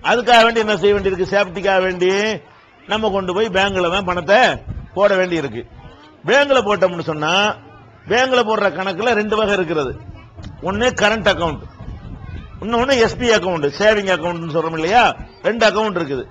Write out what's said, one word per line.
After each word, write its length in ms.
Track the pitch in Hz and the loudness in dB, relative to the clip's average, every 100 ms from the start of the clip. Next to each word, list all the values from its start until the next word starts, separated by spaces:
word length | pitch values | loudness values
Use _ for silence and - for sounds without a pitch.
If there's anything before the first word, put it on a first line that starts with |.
அதுக்காக 400 | 151 226 233 240 | 2 0 6 6
வேண்டி 200 | 226 233 | 6 2
என்ன 120 | 214 202 | 0 2
செய்ய 160 | 202 | 2
வேண்டியிருக்கு? 380 | 202 190 185 185 | 2 0 -2 0
சேஃப்டிக்காக 480 | 196 196 180 190 190 | 0 0 -2 0 2
வேண்டி 300 | 185 180 185 196 214 185 - - _ _ - | 0 2 2 2 -2 -4 -10 -20 _ _ -6
நம்ம 220 | 208 220 | -2 0
கொண்டு 220 | 196 185 | -2 -2
போய் 140 | 180 226 | -2 0
பேங்க்ல 440 | 185 196 190 175 | 0 0 0 0
தான் 160 | 190 185 | -2 -2
பணத்தை 300 | 180 175 214 226 135 - - - | -4 2 4 4 0 -8 -14 -10
போட 180 | 185 202 190 | 0 2 2
வேண்டியிருக்கு. 460 | 185 170 139 110 120 - - - - - | 0 -2 -4 -8 -14 -20 -20 -20 -20 -10
பேங்க்ல 360 | 151 262 285 262 202 | 0 2 4 2 2
போட்டோம்னு 440 | 208 185 175 160 | 2 0 0 -6
சொன்னா, 240 | 151 151 185 208 - - - - - - | -4 0 0 0 -4 -14 -20 -20 -20 -2
பேங்க்ல 340 | 220 262 247 | 0 2 0
போடுற 240 | 220 220 202 | 0 0 0
கணக்குல 420 | 165 190 170 233 | -2 -6 -2 0
ரெண்டு 220 | 214 214 214 | 0 0 -2
வகை 160 | 214 202 | 0 0
இருக்கிறது. 340 | 165 165 131 - - - - - - - | 0 -2 -2 -6 -14 -20 -20 -18 -16 -10
ஒண்ணு 260 | 156 202 247 - | -6 0 -2 0
கரண்ட் 280 | 208 220 190 | 0 2 0
அக்கவுண்ட், 320 | 175 170 135 - - - - - - - - - - | 0 -2 -4 -12 -16 -16 -14 -14 -16 -14 -16 -16 -12
இன்னொன்னு 340 | 202 233 254 262 | -4 -2 2 2
எஸ் 200 | 220 139 | 2 2
பி 80 | 240 | 2
அக்கவுண்ட், 360 | 214 175 170 143 - | 2 2 -2 -2 2
சேவிங் 320 | 214 214 196 | 2 2 0
அக்கவுண்ட்னு 420 | 180 170 170 165 156 | -2 -2 -6 -4 -4
சொல்றோம் 220 | 160 165 | -2 -4
இல்லையா? 240 | 160 233 202 - - - | 2 4 2 0 -14 -6
ரெண்டு 200 | 180 233 220 | -4 2 2
அக்கவுண்ட் 340 | 196 220 175 | 2 -2 -2
இருக்குது. 260 | 151 135 - | -4 -6 -8